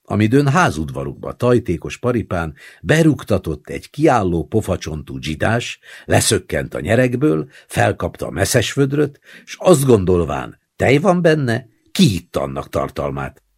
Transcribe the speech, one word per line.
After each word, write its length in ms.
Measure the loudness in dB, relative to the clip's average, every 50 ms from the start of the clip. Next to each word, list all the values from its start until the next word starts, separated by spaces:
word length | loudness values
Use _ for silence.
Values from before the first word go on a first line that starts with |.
Amidőn 460 | _ -2 0 2 2 4 4 4 4 4
házudvarukba 840 | 2 2 2 0 0 -2 -6 -6 -6 -8 -8 -8 -10 -10 -12 -12
tajtékos 640 | -6 -2 2 2 2 2 2 -2 -4 -4 -6 -10 -10
paripán 580 | -6 -4 -2 -2 -2 -4 -4 -4 -4 -4 -6 -8 -14 -18 -20 -20 _
berúgtatott 840 | -2 2 2 4 4 4 2 0 -2 -2 -2 -2 -2 -4 -8 -8 _ -12
egy 220 | -12 -12 -12 -12
kiálló 540 | -4 0 2 2 4 2 2 0 -2 -2 -2
pofacsontú 760 | -2 -2 -2 -2 -2 -4 -4 -6 -8 -10 -10 -10 -12 -12 -10
dzsidás, 600 | -8 -8 -4 -2 -2 -2 -2 -2 -4 -8 -12 -16 _ -20 -20 -12 -4
leszökkent 680 | 0 0 2 2 2 0 0 -2 -4 -6 -4 -4 -6 -8
a 60 | -6
nyerekből, 680 | -2 0 2 2 2 2 0 0 0 0 0 -2 -4 -8 -14 -20 _
felkapta 600 | -6 -2 0 0 0 0 -2 -6 -8 -6 -8 -10
a 40 | -6
meszes 420 | -4 -2 0 0 2 0 0 0
vödröt, 480 | -2 -2 -2 0 0 -2 -2 -2 -4 _ _ -20 -20 -20 -20
s 120 | -18 -10 0
azt 260 | 4 4 4 4 6
gondolván, 720 | 4 4 4 4 2 2 2 0 -2 -4 -6 -8 -10 -14 _ _ _ _
tej 200 | 0 2 4 4
van 260 | 4 4 2 2 4
benne, 440 | 4 2 2 2 2 0 -2 -2 -4 -10 _ _ _ _
kiitta 480 | 2 2 4 4 2 0 -6 _ -6 -6
annak 280 | -6 -6 -6 -8 -8 -6
tartalmát, 720 | -4 -4 -4 -4 -6 -6 -6 -6 -6 -6 -8 -10 -12 _ _ _ _